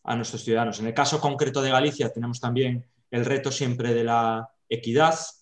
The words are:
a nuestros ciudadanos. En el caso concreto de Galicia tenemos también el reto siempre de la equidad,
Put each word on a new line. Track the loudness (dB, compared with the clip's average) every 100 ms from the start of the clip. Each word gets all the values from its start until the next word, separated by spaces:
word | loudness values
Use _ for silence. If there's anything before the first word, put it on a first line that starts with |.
a | -4 -4
nuestros | -4 -6
ciudadanos. | 0 2 2 -2
En | -2
el |
caso | 0 0 0
concreto | 0 0 0 0
de | 2
Galicia | 2 2 0 -4
tenemos | -2 -6 -4
también | -2 0 0 -2 -8 _ _
el | -2 0
reto | 0 -2
siempre | -2 -2 -2 0 0
de |
la | 2 2 2 -2 -6 _ -8
equidad, | -6 0 4 4 4 -6 -16